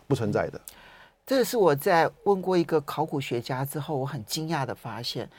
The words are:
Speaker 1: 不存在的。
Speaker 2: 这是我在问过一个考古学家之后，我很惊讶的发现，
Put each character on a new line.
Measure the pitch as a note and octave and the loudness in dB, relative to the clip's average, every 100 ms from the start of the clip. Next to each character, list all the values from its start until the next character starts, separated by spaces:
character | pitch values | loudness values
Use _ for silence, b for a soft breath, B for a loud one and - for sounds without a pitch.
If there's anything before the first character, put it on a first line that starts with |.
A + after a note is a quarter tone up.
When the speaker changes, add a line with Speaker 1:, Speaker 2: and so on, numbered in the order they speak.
| - | -2
Speaker 1:
不 | |
存 | C3+ G#2+ | 0 0
在 | G#2 D#2 | 0 -2
的。 | - - B B B B _ - | -6 -16 B B B B _ -2
Speaker 2:
这 | C4+ | 0
是 | A#3 B3 | 2 4
我 | F3 C#3 | 4 4
在 | G3+ E3 D#3 - | 4 4 4 2
问 | - F#3+ | 0 0
过 | F3+ F3+ | 2 2
一 | |
个 | E3 D#3+ | 2 2
考 | D3 - | 0 -4
古 | D#3 D3 | -2 -4
学 | C#3 A#2+ | -2 -4
家 | - C3 | -4 -4
之 | C3+ D#3 | -4 -6
后， | C#3 | -4
我 | C#3+ C3+ | -4 -4
很 | C3+ | -6
惊 | G#2 D#3+ D#3 | -6 -6 -2
讶 | D#3+ | -2
的 | B2 | -2
发 | G2+ A#2 A2 | -6 -10 -8
现， | A#2+ B2+ - | -8 -6 -8